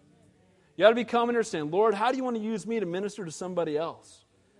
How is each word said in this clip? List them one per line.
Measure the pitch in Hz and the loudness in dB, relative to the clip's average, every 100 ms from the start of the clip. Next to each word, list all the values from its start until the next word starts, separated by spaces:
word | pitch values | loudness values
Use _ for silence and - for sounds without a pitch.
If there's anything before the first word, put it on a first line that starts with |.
| _ _ _ _ _ _ _ - | _ _ _ _ _ _ _ 4
You | 196 | 6
ought | |
to | 233 | 6
be | 240 | 2
coming | 240 240 240 | 0 2 0
here | |
saying, | 220 165 151 | 0 -2 -2
"Lord, | 175 220 | 2 2
how | 202 226 | 2 0
do | 262 | 0
you | |
want | 254 233 | -2 -4
to | |
use | 214 220 175 | -4 -6 -4
me | 226 | -4
to | 180 | -2
minister | 180 202 202 | -4 -6 -8
to | 175 | -10
somebody | 143 185 175 160 147 | -8 -6 -2 -2 -2
else?" | 165 117 - - _ _ _ _ | -4 -8 -20 -20 _ _ _ _